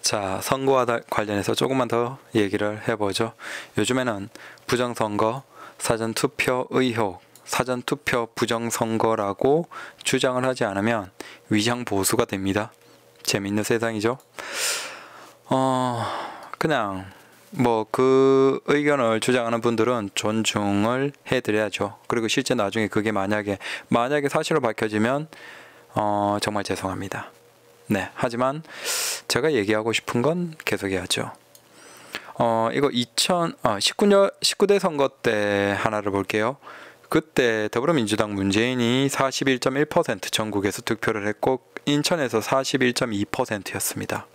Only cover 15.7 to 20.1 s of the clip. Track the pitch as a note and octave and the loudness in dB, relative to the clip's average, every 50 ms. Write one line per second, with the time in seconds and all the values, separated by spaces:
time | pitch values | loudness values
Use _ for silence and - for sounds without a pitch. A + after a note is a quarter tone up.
15.7 | C3 B2+ B2+ B2+ A#2+ A#2 A2 - - - - - - - - - - _ - D#3+ | 2 0 0 -2 -2 -4 -4 -6 -6 -8 -10 -12 -14 -16 -16 -16 -6 _ -2 0
16.7 | D3+ B2 A2 G2+ F#2+ F#2+ F#2+ F#2+ - - - - - - - - - D#3 B2+ A#2+ | 0 0 -2 -2 -4 -8 -10 -12 -16 -20 -20 -20 -20 -20 -20 -12 -2 2 2 4
17.7 | A#2 A2 A2 _ - - B2+ C3 C3 C3+ C3+ C3+ C3+ C3+ C3+ C3+ C3+ - _ - | 4 2 0 _ 0 2 4 6 6 6 6 6 6 6 6 4 2 0 _ 0
18.7 | D3 D3 D3 D3 D3 C#3 A#2+ A2+ A2 A2 - - B2+ B2+ A#2 A2+ A#2 A#2 G#2+ A#2+ | 0 2 2 2 2 2 2 2 2 2 2 2 2 2 2 0 -2 0 0 0
19.7 | A#2 A2 A2 A#2+ B2+ A#2 G2+ G2 | 2 2 2 2 2 -2 -4 -4